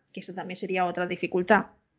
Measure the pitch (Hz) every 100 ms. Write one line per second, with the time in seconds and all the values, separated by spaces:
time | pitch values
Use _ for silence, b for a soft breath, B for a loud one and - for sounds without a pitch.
0 | _ 196 185 185 190 180 196 185 180 175
1 | 180 180 175 185 180 202 - - _